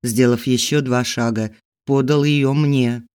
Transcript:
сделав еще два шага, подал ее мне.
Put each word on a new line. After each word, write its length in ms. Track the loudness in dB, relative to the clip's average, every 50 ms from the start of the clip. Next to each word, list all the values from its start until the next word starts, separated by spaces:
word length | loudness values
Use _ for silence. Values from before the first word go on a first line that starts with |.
| -6
сделав 440 | -2 2 2 4 4 2 0 0 -2
еще 320 | -2 -2 0 0 0 -2
два 240 | 0 0 -2 -2 -2
шага, 500 | -4 -4 -4 -4 -4 -2 -4 -6 -6 -8 _ _ _ _ _ _
подал 380 | -2 0 0 2 2 0 2 2
ее 300 | 2 2 2 2 0 2
мне. 500 | 2 2 2 2 2 2 0 -2 -6 -10 _